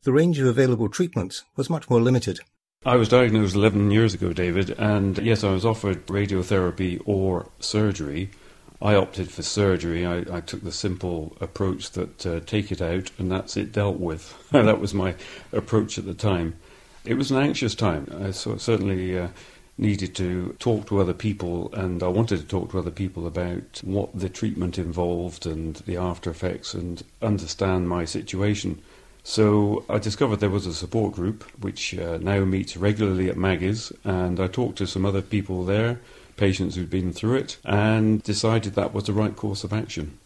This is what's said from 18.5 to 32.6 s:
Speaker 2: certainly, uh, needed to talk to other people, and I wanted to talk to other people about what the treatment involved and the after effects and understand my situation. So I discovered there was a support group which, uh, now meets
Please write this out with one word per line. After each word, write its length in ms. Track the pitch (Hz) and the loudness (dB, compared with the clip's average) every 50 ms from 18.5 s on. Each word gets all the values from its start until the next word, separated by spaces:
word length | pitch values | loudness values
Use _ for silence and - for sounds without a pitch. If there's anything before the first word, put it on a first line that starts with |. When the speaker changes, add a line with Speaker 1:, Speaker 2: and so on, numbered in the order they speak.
| 110 | -6
Speaker 2:
certainly, 640 | 98 - - 113 101 98 101 95 92 92 92 92 90 | -4 0 0 2 2 2 0 0 0 -2 -2 -2 -2
uh, 80 | 87 - - - - - - - - - _ | -2 -4 -8 -12 -20 -20 -20 -20 -20 -16 _
needed 380 | - 104 107 101 98 95 90 - | 0 2 2 2 0 -2 -6 -2
to 400 | - 92 90 90 90 90 - - - | -2 -2 -2 0 -2 -4 -6 -8 -2
talk 280 | - 123 113 104 101 | 0 0 0 0 0
to 120 | - 104 98 | 0 2 2
other 140 | 95 87 85 | 2 2 0
people, 580 | - - 110 101 - 95 87 87 87 85 - - | -2 -2 -2 -2 -2 -4 -4 -4 -4 -4 -6 -4
and 280 | 101 95 92 90 87 | -4 -4 -2 -2 0
I 60 | 90 | 0
wanted 320 | 90 90 104 117 113 101 82 | 2 2 2 2 2 0 -2
to 60 | 76 | -2
talk 260 | - 98 92 85 - | -4 -4 -4 -4 -2
to 80 | - 92 | -4 -4
other 120 | 80 85 | -4 -4
people 340 | - - 98 92 - 87 85 | -4 -4 -6 -6 -4 -6 -8
about 540 | 85 78 90 90 87 87 87 - - - - - | -6 -4 -4 -4 -4 -4 -6 -8 -12 -16 -12 -6
what 260 | 92 95 101 98 - - | -4 -2 -2 -2 -4 -4
the 120 | 92 92 90 | -6 -6 -6
treatment 480 | - - 110 107 - - 90 90 - 98 | -4 -4 -4 -4 -2 -2 -4 -4 -2 -4
involved 680 | 87 82 80 87 87 87 87 85 87 87 80 - - | -6 -4 -2 -2 -2 0 -2 -2 -4 -8 -10 -8 -8
and 300 | 85 80 80 80 82 78 | -6 -6 -4 -6 -6 -8
the 220 | - - 101 90 | -8 -8 -8 -6
after 320 | 87 90 90 85 - - 87 | -4 -4 -4 -4 -4 -6 -8
effects 420 | 80 - 92 90 - - - - - | -6 -4 -4 -6 -6 -6 -10 -10 -8
and 280 | 90 85 87 85 82 - - - - | -8 -6 -8 -8 -10 -14 -20 -12 -4
understand 680 | 113 113 107 92 85 80 - - 104 95 92 90 90 | -2 0 0 -2 -2 -8 -4 -2 0 0 2 0 0
my 180 | 87 87 87 85 | 0 -2 -2 -4
situation. 760 | 80 - 92 - - - 92 101 104 104 101 - 95 82 - - - - - - - - - _ | -4 -6 -8 -6 -6 -4 -2 0 0 0 0 -2 -6 -6 -6 -12 -20 -20 -20 -20 -20 -20 -20 _
So 640 | - - 107 110 104 104 104 104 104 104 - - - | -4 2 4 6 6 6 6 4 2 0 -2 -2 -2
I 100 | - 107 | -2 -2
discovered 400 | 104 107 104 - 147 123 107 101 | 0 -2 0 0 2 2 2 0
there 100 | 104 101 | 0 0
was 160 | 95 101 85 | 0 0 -2
a 60 | 90 80 | -4 -6
support 400 | - - - - 113 107 98 - | -6 -8 -2 0 0 0 0 -2
group 300 | - 87 98 110 - - - - - | -2 -2 -2 -2 -4 -12 -20 -14 -8
which, 360 | 104 98 98 - - - - | -8 -8 -6 -6 -8 -8 -6
uh, 200 | 90 85 85 85 | -6 -6 -6 -6
now 220 | 80 80 92 101 98 95 | -4 0 2 2 4 4
meets 300 | 95 95 95 | 2 2 0